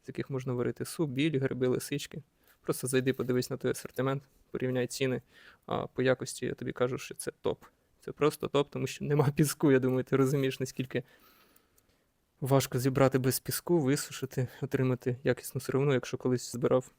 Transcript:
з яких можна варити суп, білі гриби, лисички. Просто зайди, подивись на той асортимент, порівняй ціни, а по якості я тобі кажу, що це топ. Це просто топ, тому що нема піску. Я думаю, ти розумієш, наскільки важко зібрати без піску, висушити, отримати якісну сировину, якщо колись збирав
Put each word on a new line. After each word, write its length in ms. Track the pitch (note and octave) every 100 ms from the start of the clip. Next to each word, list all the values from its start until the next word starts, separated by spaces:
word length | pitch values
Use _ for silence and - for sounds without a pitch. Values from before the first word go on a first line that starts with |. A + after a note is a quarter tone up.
з 40 | -
яких 220 | C3 C3
можна 240 | C3+ B2+
варити 320 | B2 A#2+ -
суп, 240 | - - D3+
білі 280 | B2+ D#3+ C#3
гриби, 300 | C3 B2+ B2+
лисички. 560 | B2 - C#3+ - - - _ _ _
Просто 260 | - D3 B2+
зайди, 260 | C3 C3
подивись 360 | B2+ B2+ B2 -
на 80 | B2+
той 140 | B2+
асортимент, 520 | B2 - - C3 C#3 - _ _
порівняй 360 | - B2+ B2+ B2
ціни, 340 | - C3 B2 _ - - -
а 220 | - - -
по 140 | -
якості 440 | B2+ B2+ B2+ -
я 80 | B2+
тобі 180 | C3+ B2
кажу, 260 | - B2 B2+
що 180 | -
це 160 | - - _
топ. 240 | - - - _ _ _
Це 100 | -
просто 360 | - D3 - -
топ, 220 | C#3 C#3+
тому 180 | C3 C3
що 180 | -
нема 260 | C#3 D3 D3
піску. 360 | C#3+ D3 - C#3+
Я 80 | C3
думаю, 240 | B2+ B2+
ти 120 | B2
розумієш, 440 | C3+ C3+ C#3+ C3+ -
наскільки 440 | C3 - B2+ B2+ - _ _ _ _ _ _ _ _ _ _ _ _ _
важко 380 | C3 C3+ B2+ B2+
зібрати 400 | C3+ C3 C3 C3+
без 200 | B2+ -
піску, 400 | - - - F3
висушити, 680 | C3 C#3+ - - C3 - B2 -
отримати 560 | C3+ C3 B2+ B2 B2+ A#2+
якісну 380 | C3 B2 - C3
сировину, 320 | - C3 C#3+
якщо 240 | B2+ - B2
колись 340 | C3 B2 -
збирав 400 | A#2+ B2+ C3 -